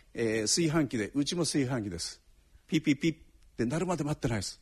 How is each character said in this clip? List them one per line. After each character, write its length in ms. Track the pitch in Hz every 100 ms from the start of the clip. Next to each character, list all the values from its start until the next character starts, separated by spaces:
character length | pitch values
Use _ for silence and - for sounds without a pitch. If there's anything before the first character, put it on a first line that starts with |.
| -
え 280 | 113 113 110
ー、 20 |
炊 240 | 107 180 165
飯 220 | 165 135
器 100 | 113
で、 140 | 98
う 100 | 139
ち 120 | 143 175
も 60 |
炊 220 | 151 147
飯 180 | 127 127
器 80 | 101
で 100 | 85
す。 200 | - - _ - _ - -
ピ 120 | 160
ッ 40 |
ピ 100 | 156
ッ 80 | 135
ピ 80 | 165
ッ 40 |
っ 20 | 156 - - - -
て 80 |
鳴 140 | 117 160
る 80 | 180
ま 100 | 160
で 60 |
待 140 | 147 -
っ 20 |
て 80 | 127
な 80 |
い 40 | 110
で 40 |
す。 180 | - -